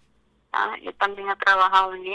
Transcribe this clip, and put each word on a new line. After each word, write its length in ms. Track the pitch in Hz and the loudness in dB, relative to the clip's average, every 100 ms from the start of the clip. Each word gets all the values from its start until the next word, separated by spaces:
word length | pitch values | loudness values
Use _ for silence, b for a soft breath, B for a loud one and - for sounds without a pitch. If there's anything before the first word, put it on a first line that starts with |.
| _ _ _ _ _ | _ _ _ _ _
¿sabes? 320 | - 104 107 | -4 -2 -4
Yo 100 | - - | -12 -4
también 340 | 202 196 196 | -4 -4 -6
he 60 | 196 | -2
trabajado 560 | 196 190 185 190 190 185 | 2 4 4 4 2 -4
en 100 | 185 | -10